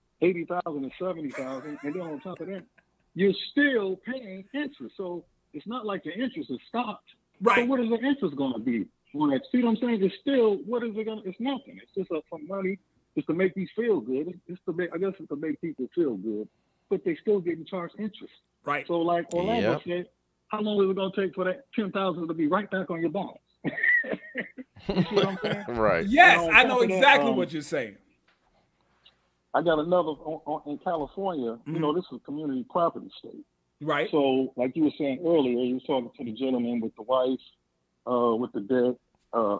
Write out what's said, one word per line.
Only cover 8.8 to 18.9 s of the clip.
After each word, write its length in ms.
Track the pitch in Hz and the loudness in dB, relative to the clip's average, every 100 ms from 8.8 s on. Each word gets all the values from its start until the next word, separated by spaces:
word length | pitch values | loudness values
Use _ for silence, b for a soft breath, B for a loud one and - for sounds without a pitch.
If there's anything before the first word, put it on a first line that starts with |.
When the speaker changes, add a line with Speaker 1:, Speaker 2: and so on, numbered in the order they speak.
| 92 _ _ | -4 _ _
Speaker 1:
on 160 | 143 151 | -2 0
that? 100 | 135 - | 0 0
See 120 | 247 | 0
what 80 | 233 | 2
I'm 60 | 214 | 2
saying? 240 | 247 226 | 0 2
It's 100 | 185 - | 0 0
still, 360 | - 269 226 196 190 | 0 4 4 2 -2
what 160 | 240 | -4
is 100 | 233 208 | -4 -4
it 60 | |
gonna, 180 | 220 220 | -6 -6
it's 160 | 185 180 | -8 -6
nothing. 400 | 247 269 - 185 | -4 -4 -8 -20
It's 100 | - 196 | -12 -8
just, 160 | 180 | -4
uh, 80 | 160 - | -4 -6
some 160 | 165 165 | -12 -8
money 320 | 196 190 196 _ _ _ | -4 -4 -4 _ _ _
just 120 | - - | -6 -2
to 80 | |
make 180 | 160 185 190 | 2 0 0
you 100 | 175 - | -6 -2
feel 240 | 233 185 | 0 0
good. 280 | 113 131 160 | 0 -4 -4
It's, 100 | 180 - | -8 -14
it's 120 | 180 | -12
to 80 | - | -6
make, 160 | 165 175 | -4 -4
I 20 | 170 | -2
guess 160 | 196 185 | -4 -4
it's 100 | 156 | -8
to 80 | 143 | -6
make 240 | 160 147 | -4 -4
people 260 | 170 143 123 | -6 -6 -4
feel 200 | - 151 104 | 0 0 0
good, 320 | 107 107 104 _ _ _ - | -4 -6 -6 _ _ _ -4
but 160 | 190 | -2
they 100 | 185 151 | 0 -2
still 200 | - 208 | 2 2
getting 260 | 175 165 156 | 2 -4 -4
charged 280 | 185 170 - | -6 -6 -6
interest. 340 | 208 - - _ _ _ | -8 -8 -18 _ _ _
Speaker 2:
Right. 220 | - 143 | -4 -4
Speaker 1:
So 80 | 143 | -2